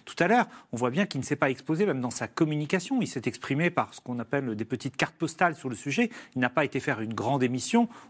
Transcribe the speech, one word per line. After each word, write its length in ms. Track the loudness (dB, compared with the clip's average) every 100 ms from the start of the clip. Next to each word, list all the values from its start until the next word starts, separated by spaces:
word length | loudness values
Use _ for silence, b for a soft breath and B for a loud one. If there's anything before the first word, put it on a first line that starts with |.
| -14
tout 80 | 0
à 100 | 4
l'heure, 180 | 4 2 B B
on 60 | -2
voit 100 | 0
bien 160 | 2
qu'il 160 | 0 -2
ne 60 | -2
s'est 100 | 2
pas 140 | 2
exposé 340 | 0 -2 0
même 160 | 2 2
dans 100 | -2
sa 160 | -4 -4
communication. 760 | 0 0 0 0 -2 0 0
Il 40 | 0
s'est 140 | -2 -4
exprimé 420 | -4 -2 0 2
par 240 | 0 -2
ce 80 | -6
qu'on 180 | -6 -6
appelle 380 | -2 -2 0 -4
des 80 |
petites 320 | -4 -4 -6 -2
cartes 200 | -4 -2
postales 400 | -6 2 0 2
sur 120 | -6
le 80 | -6
sujet. 320 | -2 0 0 B B 0
Il 40 |
n'a 80 | 2
pas 160 | 2
été 160 | 0 0
faire 220 | -2 -2
une 100 | -4
grande 300 | -4 0 2
émission, 480 | 2 0 2 2 2 B